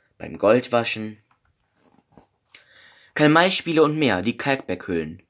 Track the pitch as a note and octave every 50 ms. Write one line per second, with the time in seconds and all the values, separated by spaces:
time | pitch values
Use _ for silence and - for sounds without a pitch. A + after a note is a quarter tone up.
0 | _ _ _ _ - - - - - G2+ A2+ B2+ - - A#2+ A#2 A2+ - - A2
1 | G#2+ A2 G#2+ G#2+ _ _ _ _ _ _ _ _ _ _ _ _ _ _ _ _
2 | _ _ _ - _ _ _ _ _ _ - - _ _ _ _ _ _ _ _
3 | _ _ _ - D3+ D3 D#3 E3 F3 F#3+ F#3 - - E3+ D#3+ D#3+ D3+ D3 D3+ D#3
4 | D3 A#2+ G2 F2 F#2 A#2 A#2 - - C#3+ C#3 C3 - - F#2 F2 - - F2 E2
5 | D#2 D#2 E2+ F#2+ _